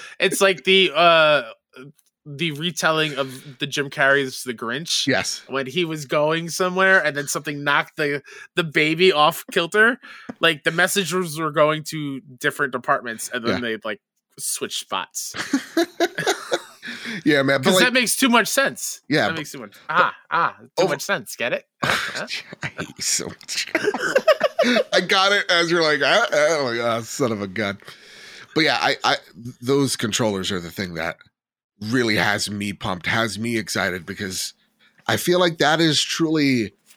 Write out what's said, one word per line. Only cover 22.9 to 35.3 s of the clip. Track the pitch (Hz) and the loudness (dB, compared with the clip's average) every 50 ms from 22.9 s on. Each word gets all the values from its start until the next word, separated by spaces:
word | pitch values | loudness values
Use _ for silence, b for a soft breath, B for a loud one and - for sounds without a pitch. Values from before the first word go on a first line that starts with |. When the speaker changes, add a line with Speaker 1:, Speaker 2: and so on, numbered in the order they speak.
| - | -10
Speaker 2:
you | - | -8
so | - - - - - | -4 -2 -2 -2 -4
much. | - 92 - - - - - - - | -8 -12 -14 -12 -8 -6 -6 -6 -4
<laughs> | - 320 - 415 - - - - - 539 - - 571 - 622 554 - - - 240 247 214 - - | -4 -2 -2 -2 -4 -2 -4 0 0 2 4 4 2 2 0 -2 0 0 2 2 2 2 0 2
I | - 185 | 0 0
got | 185 165 208 190 190 196 | 2 2 2 2 4 4
it | 202 202 - - | 2 2 2 2
as | 180 170 170 165 | 2 2 4 2
you're | 170 175 | 2 2
like, | 160 151 151 143 139 | 4 2 2 2 4
"Ah, | 131 170 208 - - | 4 4 4 2 2
ah," | - 147 151 156 165 147 139 | 2 2 4 4 2 2 0
like, | 123 117 117 | -2 -2 0
"Ah, | 117 117 113 117 | 0 0 0 -2
son | 113 - - - 139 113 | -4 -8 -4 -2 0 0
of | 110 101 | 0 -2
a | 101 | -4
gun." | 98 92 113 104 98 101 - B B B B B B B B B B B B B B - | -6 -4 -4 -4 -4 -4 -8 B B B B B B B B B B B B B B 0
But | 156 | 2
yeah, | 160 147 123 98 | 2 4 2 2
I, | 80 135 139 - - | 2 0 0 2 2
I, | 123 139 - - - _ 87 117 123 131 _ | 0 0 0 -4 -16 _ -14 -14 -14 -14 _
those | 120 123 139 143 139 123 - | -2 2 2 2 2 0 0
controllers | - - 110 98 - 123 107 101 95 92 87 | -4 -4 -4 -2 0 0 0 0 -2 -4 -4
are | 101 90 | -4 -6
the | 85 85 | -6 -8
thing | 82 - 98 90 85 | -8 -8 -8 -6 -6
that | 80 80 85 - - - _ _ _ _ _ _ _ _ _ _ _ | -6 -6 -6 -6 -8 -18 _ _ _ _ _ _ _ _ _ _ _
really | 101 107 123 131 120 110 107 | -6 -2 0 0 0 2 0
has | 104 - 107 101 104 - 95 | 0 0 2 0 -2 -2 -6
me | 104 101 101 104 | -4 -6 -6 -6
pumped, | 92 - - 110 92 87 - | -6 -6 -6 -6 -6 -6 -4
has | - - 113 113 113 95 101 | -2 0 0 0 -2 -4 -6
me | 113 120 117 110 | -6 -4 -4 -4
excited, | 101 - - 107 95 95 87 92 82 | -4 -4 -4 -2 -2 -2 -4 -6 -8
because | 95 95 - 104 92 92 85 - - - _ _ _ _ b b b b b b | -10 -8 -8 -6 -6 -6 -6 -8 -8 -10 _ _ _ _ b b b b b b
I | - 110 | -2 -2
feel | 107 - 175 | 0 0 2